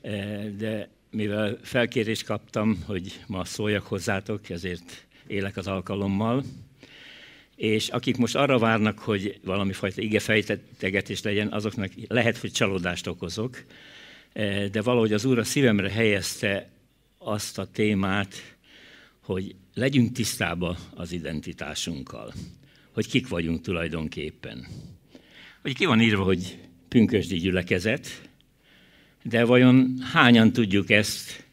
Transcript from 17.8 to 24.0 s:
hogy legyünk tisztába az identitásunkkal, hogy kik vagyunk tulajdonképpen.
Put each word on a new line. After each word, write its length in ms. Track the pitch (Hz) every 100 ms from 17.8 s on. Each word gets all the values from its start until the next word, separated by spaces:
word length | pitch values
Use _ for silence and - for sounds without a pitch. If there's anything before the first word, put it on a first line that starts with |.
| 107 101 98 101 98 - - - _ - - - - _
hogy 360 | - 95 98 - _
legyünk 380 | - 131 139 113
tisztába 680 | - 107 - 90 85 87 90 - -
az 160 | 85
identitásunkkal, 1200 | 87 73 78 82 82 71 76 - 76 - 57 55 - - - - _ _
hogy 160 | - -
kik 200 | 104 85
vagyunk 340 | 87 82 82
tulajdonképpen. 1040 | - 85 82 80